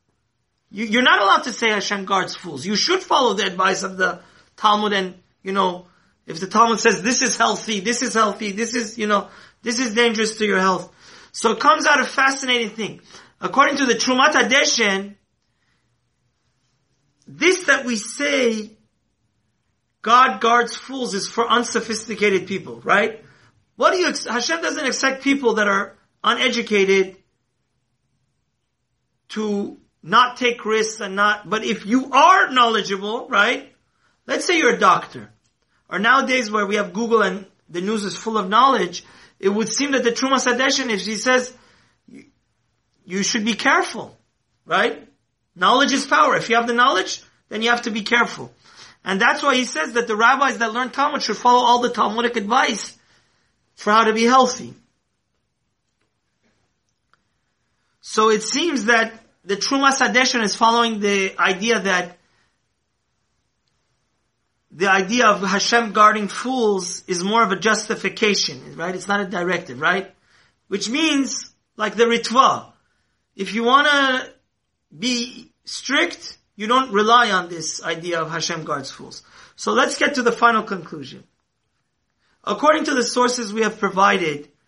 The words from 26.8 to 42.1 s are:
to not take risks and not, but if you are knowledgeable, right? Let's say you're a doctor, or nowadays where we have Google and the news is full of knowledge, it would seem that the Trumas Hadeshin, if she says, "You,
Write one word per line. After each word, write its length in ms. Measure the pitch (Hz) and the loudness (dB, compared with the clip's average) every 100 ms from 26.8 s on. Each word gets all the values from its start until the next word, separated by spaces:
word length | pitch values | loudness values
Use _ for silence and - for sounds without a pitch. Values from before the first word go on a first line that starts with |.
| 196 196 190 - _ _ _ _ _ _ _ _ _ _ _ _ _ _ _ _ _ _ _ _ _ | 4 4 2 -4 _ _ _ _ _ _ _ _ _ _ _ _ _ _ _ _ _ _ _ _ _
to 480 | 214 214 202 208 - _ _ | -6 -4 -2 -4 -10 _ _
not 360 | 151 220 247 - | 0 2 2 0
take 260 | 247 233 208 | -4 -2 -2
risks 360 | 220 214 - | -2 -2 -4
and 140 | 202 196 | -8 0
not, 340 | 208 208 165 | 0 0 -4
but 140 | 214 | -4
if 220 | 233 208 190 | -2 -6 0
you 260 | 254 262 | -2 2
are 400 | 262 330 370 381 | 4 6 6 4
knowledgeable, 760 | 254 233 220 180 196 208 240 269 | 4 4 2 -2 -6 -6 -8 -2
right? 460 | 214 220 277 - _ _ _ _ _ - | 0 2 0 -8 _ _ _ _ _ -6
Let's 180 | 302 339 | -4 0
say 120 | 339 | 2
you're 180 | 254 185 | 2 4
a 40 | |
doctor, 500 | 196 170 - 127 - _ _ _ _ _ - | 4 2 -2 -16 -20 _ _ _ _ _ -10
or 100 | 175 | -2
nowadays 500 | 226 269 233 254 214 | 2 2 2 -2 0
where 160 | 214 196 | -2 -2
we 100 | 208 | -2
have 180 | 185 | -4
Google 280 | 180 233 226 | -4 0 2
and 240 | 196 190 - _ _ | 2 -2 -12 _ _
the 120 | 170 | -8
news 220 | 190 220 | -4 -4
is 120 | 202 - | -6 -8
full 220 | 226 220 | -4 -4
of 120 | 185 | 0
knowledge, 540 | 214 269 240 175 - - - - _ | 2 4 2 -2 -6 -16 -20 -20 _
it 100 | 190 | -2
would 200 | 208 220 | 0 -2
seem 220 | - 285 | -2 -2
that 120 | 269 | 0
the 80 | 226 | 0
Trumas 340 | 226 262 269 254 | 0 0 0 0
Hadeshin, 440 | 247 277 277 254 | 0 0 0 -2
if 120 | 202 | -4
she 140 | 190 208 | -4 -4
says, 380 | 254 254 247 - _ _ _ _ | 0 0 0 -14 _ _ _ _
"You, 180 | _ | _